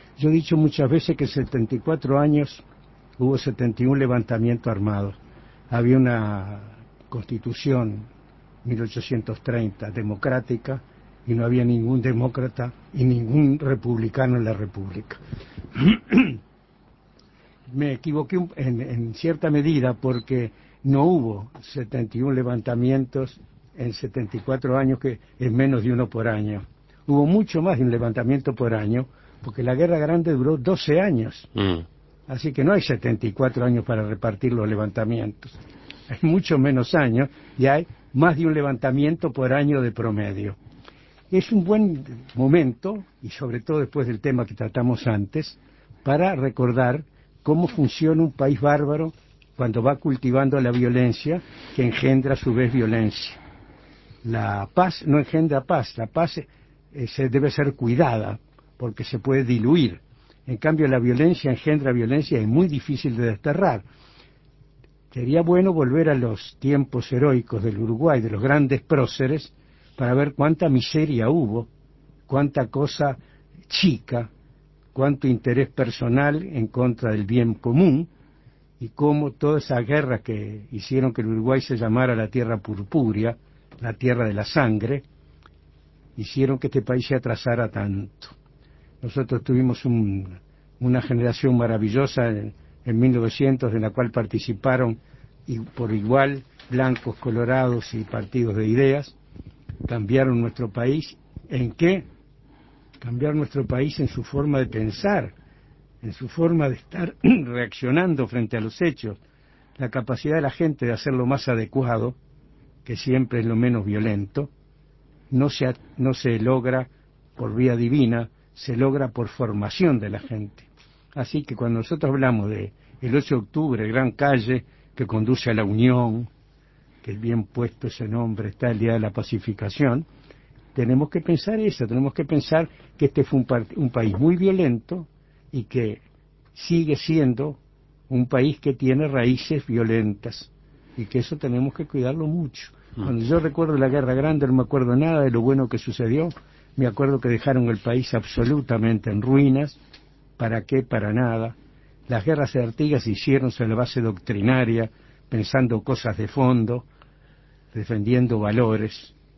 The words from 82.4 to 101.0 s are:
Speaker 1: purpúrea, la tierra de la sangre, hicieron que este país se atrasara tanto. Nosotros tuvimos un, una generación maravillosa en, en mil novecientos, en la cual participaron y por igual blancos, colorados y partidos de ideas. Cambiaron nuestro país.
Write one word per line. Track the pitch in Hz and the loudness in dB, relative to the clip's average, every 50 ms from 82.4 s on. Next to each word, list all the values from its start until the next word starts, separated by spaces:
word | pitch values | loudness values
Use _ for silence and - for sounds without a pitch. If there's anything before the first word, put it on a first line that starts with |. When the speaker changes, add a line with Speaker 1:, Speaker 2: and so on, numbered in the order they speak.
| 120 113 117 | -2 -2 -4
Speaker 1:
purpúrea, | 101 - 110 107 95 101 - - 156 123 110 101 104 110 117 117 - _ _ - - _ _ - - | -6 -6 -8 -8 -8 -8 -2 0 0 0 2 0 0 -2 -2 -4 -6 _ _ -20 -20 _ _ -18 -12
la | 117 113 110 | -10 -10 -8
tierra | - 127 123 123 120 117 | -2 0 0 2 2 0
de | 107 101 | -2 -2
la | 104 104 | -4 -4
sangre, | - - 160 135 113 107 104 - 117 139 135 - _ _ _ _ _ - - - - _ _ _ _ _ _ _ _ _ _ _ - - | -2 0 2 2 2 2 0 0 -2 -4 -4 -6 _ _ _ _ _ -20 -20 -20 -20 _ _ _ _ _ _ _ _ _ _ _ -20 -14
hicieron | - 104 - - 135 135 131 139 | -14 -12 -8 -2 0 0 0 0
que | 127 - | -2 -2
este | 127 - 135 107 | -2 -2 -2 -2
país | - 127 127 120 | 0 -2 -2 0
se | - 135 | 0 -2
atrasara | 123 - 123 113 - - 127 117 120 117 110 | -2 0 -2 -6 -2 -2 -2 0 0 0 -2
tanto. | - 107 101 98 98 98 101 98 _ _ - - - _ _ _ _ _ _ _ - - - - - - | -4 -4 -4 -4 -4 -4 -6 -10 _ _ -20 -20 -20 _ _ _ _ _ _ _ -20 -20 -20 -20 -18 -12
Nosotros | - 120 - 139 123 - - 151 - | -12 -6 -4 -4 -2 -2 -2 -4 0
tuvimos | - 127 127 131 123 117 - - | 2 2 4 4 2 0 0 -2
un, | 123 120 113 107 101 98 98 95 92 90 92 - - _ _ _ _ _ - | 0 2 2 2 0 -2 -4 -6 -10 -14 -18 -20 -20 _ _ _ _ _ -4
una | 123 123 123 123 | 0 2 2 2
generación | - - 123 117 120 120 117 - - 131 123 | 2 0 0 2 2 0 0 2 2 2 4
maravillosa | 120 120 113 113 104 107 107 107 135 139 131 - - 120 117 | 4 2 2 0 0 0 0 2 0 0 0 0 0 0 0
en, | 107 104 104 107 - - - - - - - | -2 -4 -6 -10 -12 -16 -20 -20 -20 -12 -6
en | 123 113 113 | -2 0 4
mil | 127 131 | 4 4
novecientos, | 123 120 113 113 - - 139 135 135 127 131 113 110 | 4 2 0 -2 0 0 2 2 2 2 0 -2 -2
en | 113 | -2
la | 107 107 | -2 -2
cual | - 127 120 110 | -2 -2 -2 0
participaron | - 120 110 - - 110 - - 107 95 - 135 127 127 127 117 113 117 _ - - - - - _ _ - | 0 -2 -4 -2 -4 -6 -4 -4 -8 -2 0 0 2 2 2 0 -2 -4 _ -20 -20 -20 -20 -20 _ _ -12
y | - 120 113 | -10 -10 -10
por | 110 - - 127 120 107 110 | -10 -12 -8 -6 -4 -2 -2
igual | 107 101 110 127 139 135 139 139 135 127 _ _ _ - - | -2 0 2 4 4 4 2 0 -6 -12 _ _ _ -12 -4
blancos, | 123 127 131 127 123 - - 120 107 | -2 0 2 2 0 -2 -4 -10 -10
colorados | - - 127 110 120 120 120 131 131 131 123 120 117 - - 120 | -6 -6 -4 -2 -2 0 0 0 0 2 0 -2 -2 -6 -6 -8
y | 110 107 | -8 -8
partidos | - - 110 101 - - 127 117 110 98 | -6 -8 -8 -8 -4 -2 -2 -2 0 -2
de | 110 107 | -2 0
ideas. | 107 113 131 139 135 135 143 139 - - _ _ _ - - - - - _ - - - - - | 0 2 4 4 4 2 0 -4 -10 -18 _ _ _ -20 -20 -20 -20 -20 _ -18 -18 -14 -10 -8
Cambiaron | - 123 113 104 101 127 135 135 131 120 117 | -6 -6 -4 -2 2 2 2 4 4 2 0
nuestro | 117 113 - - 120 104 | 0 -2 -4 -6 -8 -6
país. | 98 123 120 131 143 160 | -4 -2 -2 0 0 -2